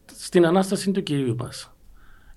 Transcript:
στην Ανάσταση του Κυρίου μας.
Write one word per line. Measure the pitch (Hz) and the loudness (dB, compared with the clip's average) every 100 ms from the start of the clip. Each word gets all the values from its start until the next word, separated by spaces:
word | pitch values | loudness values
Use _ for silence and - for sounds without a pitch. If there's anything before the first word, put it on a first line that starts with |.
| - - | -20 -18
στην | - 185 165 | 0 4 4
Ανάσταση | 190 190 202 190 | 4 2 -2 -2
του | 190 | -2
Κυρίου | 160 143 131 120 | -2 -2 -2 -2
μας. | - - - - - - - - - | -6 -14 -18 -20 -20 -20 -20 -20 -20